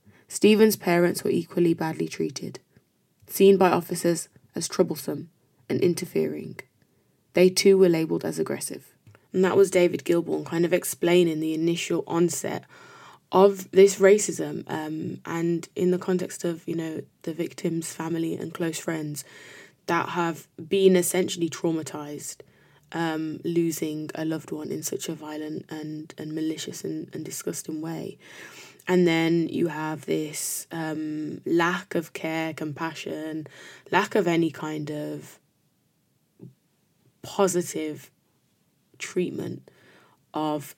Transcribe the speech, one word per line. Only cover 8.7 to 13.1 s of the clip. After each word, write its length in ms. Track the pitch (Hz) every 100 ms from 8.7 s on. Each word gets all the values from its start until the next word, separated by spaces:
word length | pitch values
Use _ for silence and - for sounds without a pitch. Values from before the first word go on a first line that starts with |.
| - - _ _ - _
And 100 | 185
that 140 | 185 190
was 120 | 196
David 360 | 190 175 170 -
Gilbourne 400 | 170 165 156 147
kind 200 | 170 170
of 80 |
explaining 680 | 175 - - 175 180 170 156
the 120 | 160
initial 500 | 160 165 170 - 170 -
onset 560 | 165 175 - - - - - - - -